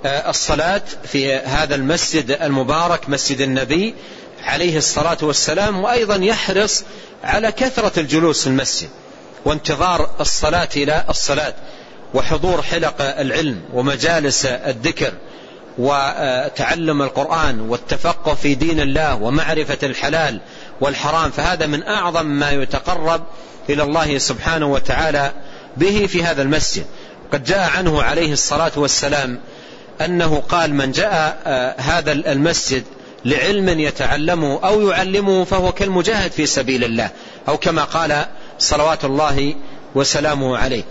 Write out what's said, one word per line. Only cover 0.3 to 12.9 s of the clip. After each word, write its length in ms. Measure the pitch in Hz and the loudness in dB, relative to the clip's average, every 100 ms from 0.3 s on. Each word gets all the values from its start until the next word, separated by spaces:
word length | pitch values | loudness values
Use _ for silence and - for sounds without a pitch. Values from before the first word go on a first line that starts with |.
الصلاة 520 | 147 - 147 165 202 - - | -2 0 0 2 0 -4 -10
في 320 | - 143 135 135 | -4 -2 0 0
هذا 380 | 127 139 156 | 0 -2 0
المسجد 640 | 143 135 170 - 160 120 139 | 0 0 0 0 -2 0 -2
المبارك 640 | 156 135 123 151 170 165 - | 0 0 0 0 0 0 -2
مسجد 320 | 139 - 131 | -2 -2 0
النبي 540 | 135 131 127 156 214 - - - - - | 0 0 0 0 0 -4 -18 -20 -20 -10
عليه 340 | - 143 175 156 | -4 0 0 2
الصلاة 400 | - - 160 165 | 0 0 0 0
والسلام، 600 | 151 135 - 160 208 196 | 0 0 0 0 0 0
وأيضا 320 | 208 240 214 185 | 0 0 2 2
يحرص 680 | 190 220 - 190 208 - - - - - | 2 0 0 0 2 -2 -6 -18 -20 -12
على 280 | - 196 220 | -2 0 0
كثرة 480 | - 254 254 214 175 | 0 -2 0 0 0
الجلوس 400 | 147 151 165 143 | 0 2 4 2
في 60 | 135 | 2
المسجد 420 | 131 131 - - - - - - - | 0 0 -4 -8 -16 -20 -20 -20 -4
وانتظار 680 | 139 151 - 143 180 170 - - | -2 -2 -2 0 2 4 2 2
الصلاة 480 | 147 - 156 170 160 147 | 0 2 2 2 0 0
إلى 280 | 143 160 165 | 2 2 2
الصلاة، 460 | 147 - 143 143 - - - - - - | 2 0 0 -2 -8 -14 -16 -18 -18 -4
وحضور 480 | 127 - 160 180 170 | 0 2 2 2 2
حلق 320 | - 165 160 | 2 0 0